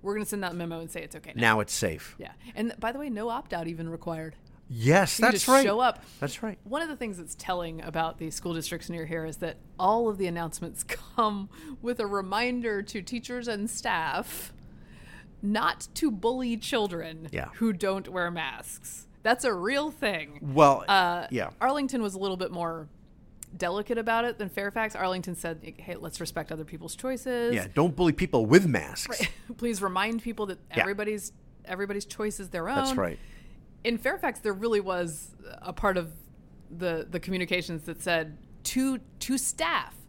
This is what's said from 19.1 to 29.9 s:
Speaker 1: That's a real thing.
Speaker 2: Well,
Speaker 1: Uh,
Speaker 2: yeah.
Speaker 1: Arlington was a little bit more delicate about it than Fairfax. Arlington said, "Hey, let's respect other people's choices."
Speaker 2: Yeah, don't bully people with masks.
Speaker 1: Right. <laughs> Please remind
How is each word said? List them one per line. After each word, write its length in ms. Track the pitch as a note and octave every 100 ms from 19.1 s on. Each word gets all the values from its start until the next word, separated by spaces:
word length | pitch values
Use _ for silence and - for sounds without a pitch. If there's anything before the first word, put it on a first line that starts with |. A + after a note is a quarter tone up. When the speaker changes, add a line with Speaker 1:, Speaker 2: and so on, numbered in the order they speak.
| -
Speaker 1:
That's 220 | A3 B3
a 80 | C4+
real 380 | F#3+ F#3 C#4 D4+
thing. 480 | - G#3+ F3+ D3 D3 D3
Speaker 2:
Well, 300 | C3+ D3 C3+ F2+
Speaker 1:
Uh, 380 | G3 F3 F3 -
Speaker 2:
yeah. 200 | - F#2 -
Speaker 1:
Arlington 420 | B3+ D4 C4+ B3+
was 120 | G#3
a 40 | F#3+
little 180 | G3 F3+
bit 140 | F#3
more 380 | F3+ E3+ E3 D3+ - - - - - - F3
delicate 420 | F3+ F#3+ G#3 A#3
about 260 | A3+ A3+
it 140 | A#3+ A#3
than 100 | G3+
Fairfax. 480 | - G3+ A3+ A3 -
Arlington 380 | F#3 F#3 F3+
said, 400 | E3+ E3+ D#3+ - -
"Hey, 160 | - F3
let's 240 | E3 -
respect 300 | E3 - D3+
other 140 | D#3+
people's 320 | D3+ D#3 E3 -
choices." 580 | B3+ B3+ C4 A#3+ A#3
Speaker 2:
Yeah, 140 | A#2 F#2
don't 200 | C#3+ E3+
bully 180 | C#3 F3+
people 340 | C#3+ F#3 B2+ G#2+
with 200 | D#3+ F#3
masks. 540 | G#2+ D2 - - -
Speaker 1:
Right. 100 | G3+ -
<laughs> 140 | - A#3+
Please 240 | A#3+ G#3
remind 420 | G3